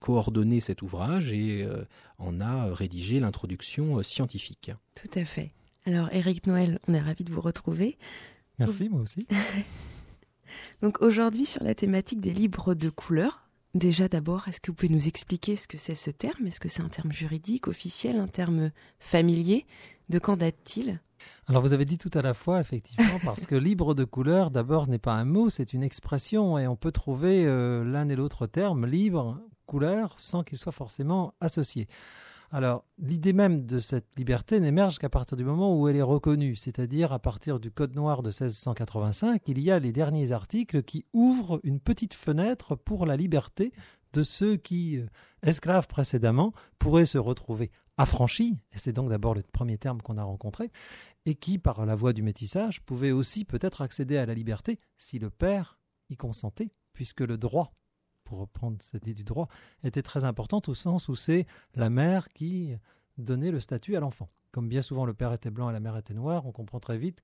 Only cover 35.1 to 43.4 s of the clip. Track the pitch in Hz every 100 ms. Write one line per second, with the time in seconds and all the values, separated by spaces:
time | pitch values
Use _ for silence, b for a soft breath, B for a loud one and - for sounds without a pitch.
35.1 | 135 123 127 127 160 196 165 147 143 131
36.1 | 147 156 147 139 110 127 117 123 147 165
37.1 | 131 131 104 151 127 113 - 139 139 151
38.1 | 135 113 - 127 107 127 113 113 110 107
39.1 | 101 226 226 - 131 160 185 127 120 147
40.1 | 151 127 117 95 220 233 147 - 160 -
41.1 | 226 247 254 180 160 143 139 - - 214
42.1 | - - 151 208 254 - 151 - 208 165
43.1 | 139 180 151